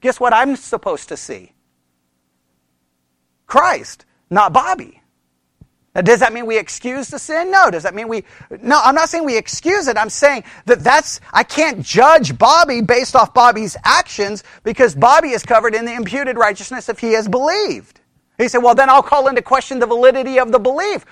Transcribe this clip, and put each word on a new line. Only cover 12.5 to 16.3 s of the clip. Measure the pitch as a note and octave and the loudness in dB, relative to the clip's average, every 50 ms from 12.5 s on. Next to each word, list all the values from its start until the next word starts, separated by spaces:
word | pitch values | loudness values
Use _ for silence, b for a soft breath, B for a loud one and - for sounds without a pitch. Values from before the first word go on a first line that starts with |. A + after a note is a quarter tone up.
| D4+ E4+ F4 C#4+ B3+ A#3 | 4 4 4 2 0 -2
based | A3 A#3 B3 B3 C4 - - | 0 0 0 0 0 2 2
off | B3+ G#3+ - - | 2 2 4 4
Bobby's | B3+ B3 A#3+ G#3 G#3+ A3 F3+ - - - | 4 4 4 4 2 -4 -10 -10 -4 -2
actions | - C4+ F4 - - - - G3+ G3 G#3 G3 b b b b | 0 0 0 0 -4 -6 -6 -6 -6 -6 -10 b b b b
because | - A3 A#3 - B3+ A3 C#3+ | -8 -6 0 2 2 2 2
Bobby | C#3 C#3+ B3 C#4+ E4 E4 C#4+ | 2 4 4 4 4 2 0
is | A#3+ G3+ | -4 -6
covered | - - A#3+ A3 A3 A#3 G#3+ | -2 0 2 2 2 0 -2
in | A3+ A#3 | -4 -6
the | A#3 A#3 | -8 -8
imputed | A#3+ A3 F3+ G#3 C#4 C#4+ B3+ | -8 -8 -8 -6 -6 -6 -4